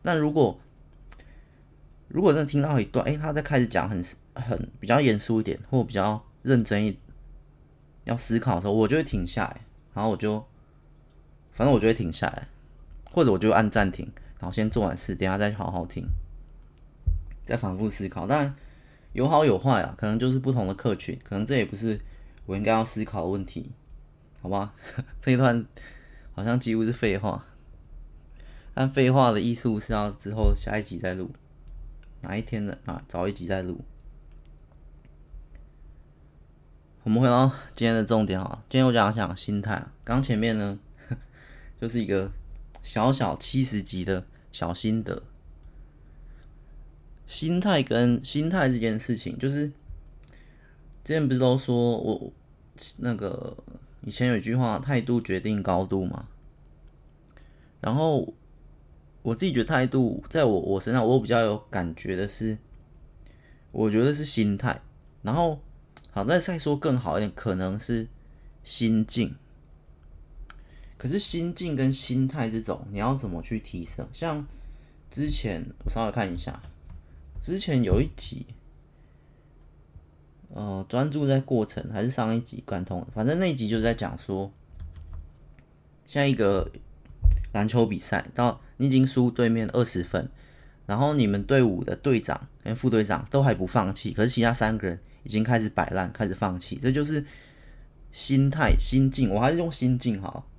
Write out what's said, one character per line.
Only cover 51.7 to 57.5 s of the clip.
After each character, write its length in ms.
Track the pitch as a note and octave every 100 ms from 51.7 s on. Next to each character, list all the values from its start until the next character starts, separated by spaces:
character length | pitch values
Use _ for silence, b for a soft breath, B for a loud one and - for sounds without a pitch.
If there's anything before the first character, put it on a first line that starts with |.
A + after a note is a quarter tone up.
| A#2+ A#2+ A2+
我， 360 | - G2+ - - - - - - - -
那 160 | B2
个 420 | A2 G2+ - - - - - - -
以 80 | G#2+
前 180 | - B2
有 80 | A2+
一 40 |
句 160 | A2 B2
话 220 | A#2+ G2+
，“态 180 | C3 C3+
度 200 | A#2+ A#2+
决 200 | A2+ F#2
定 220 | G#2+ G#2+
高 240 | F#2 F2+ F#2+
度” 180 | G2 F2+
嘛。 200 | - - - - - - - - - - - - b b